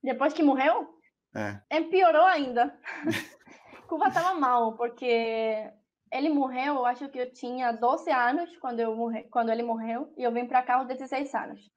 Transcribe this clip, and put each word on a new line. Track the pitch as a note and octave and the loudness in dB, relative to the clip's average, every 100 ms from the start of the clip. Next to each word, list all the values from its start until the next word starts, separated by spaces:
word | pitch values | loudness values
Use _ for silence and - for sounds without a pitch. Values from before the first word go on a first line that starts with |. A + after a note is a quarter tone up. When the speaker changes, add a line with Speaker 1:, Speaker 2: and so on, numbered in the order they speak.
Speaker 1:
Depois | - A#3 C#4+ | -4 0 0
que | D4+ | 4
morreu? | D4+ B3+ C#4 F#4 - - _ _ _ | 4 4 4 2 -2 -14 _ _ _
Speaker 2:
É. | G#2+ G#2 G2+ _ D4+ | -6 -6 -6 _ -2
Speaker 1:
Empeorou | E4 F#4 F4+ D4+ F4+ | 2 4 6 8 6
ainda. | E4+ C4 A#3 C4+ - - - | 4 0 0 0 -2 -16 -8
Speaker 2:
<laughs> | D4+ - - - _ - - - - | -4 -4 -8 -20 _ -20 -20 -20 -8
Speaker 1:
Cuba | D#4+ G4 | 0 0
tava | F4+ F4 F#4 | 2 0 0
mal, | C4 B3 A3+ A3 | 2 2 0 -2
porque | A#3+ A#3+ B3+ A#3 A3+ A3+ A3+ G#3+ G#3+ - _ _ _ | -6 -4 0 0 0 -2 -2 -4 -8 -18 _ _ _
ele | C4 D4+ | -4 0
morreu, | C#4+ C4 B3+ C4+ | 0 0 -2 -2
eu | C#4 | 0
acho | B3 B3 C#4 | -2 -2 -8
que | B3+ | -8
eu | B3+ | -8
tinha | B3+ B3 B3+ B3 | -8 -10 -4 -2
doze | A3+ A#3+ D#4 E4 | 2 2 0 0
anos | C4 A#3+ D4 E4+ - | 2 2 0 -4 -8
quando | B3+ A#3 | -8 -2
eu | A3+ | -2
morre-, | A3 A#3 A3+ - | -2 -4 -6 -4
quando | B3 A3+ | -2 0
ele | A3+ | 0
morreu, | A#3 A3+ A3+ A#3 D#4 - | -2 -4 -4 -6 -8 -4
e | |
eu | B3 | -2
vim | A#3 | -2
pra | A#3+ B3+ | 0 0
cá | B3+ B3+ | 2 0
aos | C4 | 0
dezesseis | C4 C4+ C#4 C#4 | -8 -6 -6 -4
anos. | - - G3+ _ | -6 -8 -14 _